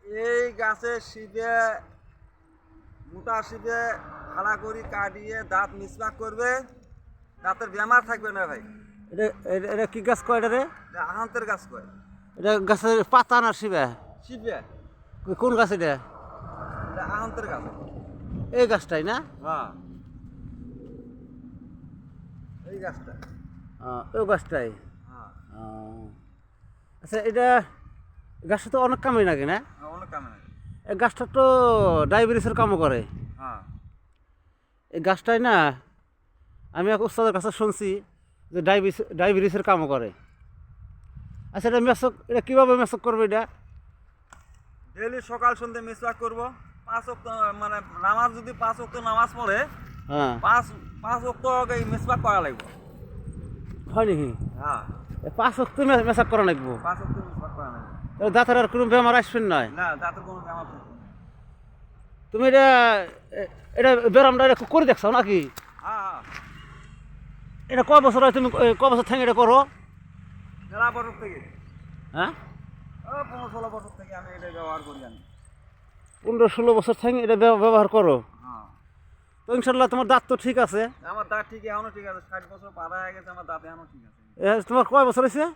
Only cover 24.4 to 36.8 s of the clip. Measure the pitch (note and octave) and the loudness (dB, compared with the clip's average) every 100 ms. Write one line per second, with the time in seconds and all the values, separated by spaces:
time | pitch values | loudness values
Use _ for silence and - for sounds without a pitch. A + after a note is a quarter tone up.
24.4 | - D3+ A#2+ G#2 - - - B2+ G#2+ - | -2 -6 -6 -10 -20 -20 -20 -20 -20 -20
25.4 | - A2 A2 A2 A2 A2 A2 - - _ | -20 -18 -16 -14 -16 -18 -20 -20 -20 _
26.4 | _ _ - - _ _ E3 A3 G#3+ A3 | _ _ -20 -20 _ _ -8 -4 -2 2
27.4 | B3 B3 F#3+ - - - - - - - | 4 4 2 -14 -20 -20 -20 -20 -20 -20
28.4 | E3 G3+ A3+ C4 B3+ B3+ C4+ A#3 F#3+ D3+ | -4 -4 -2 0 2 0 0 2 2 2
29.4 | C#3 G3 C#4+ - D3+ E3+ F#3 D#3 C3 G#2 | 0 -4 -6 -20 -18 -16 -14 -14 -14 -20
30.4 | - - - - - G3 A#3 - B3 C4 | -20 -20 -20 -20 -8 -2 -2 -2 -4 4
31.4 | C4 C4 B3 A3+ G3 E3 D3 G#3 A3+ A#3 | 6 6 6 4 4 4 4 4 4 2
32.4 | G3 A3 A3 F#3+ D#3 B2 A2 - - - | 0 2 2 4 2 0 -4 -12 -14 -14
33.4 | C3 A2 F#2+ - - _ _ _ _ _ | -14 -14 -16 -20 -20 _ _ _ _ _
34.4 | _ _ _ _ _ E3 E3 F#3+ - A#3 | _ _ _ _ _ -6 -2 -2 0 2
35.4 | B3 G3+ D3+ C3 _ _ _ _ _ _ | 4 4 4 0 _ _ _ _ _ _
36.4 | _ - - - | _ -20 -16 -4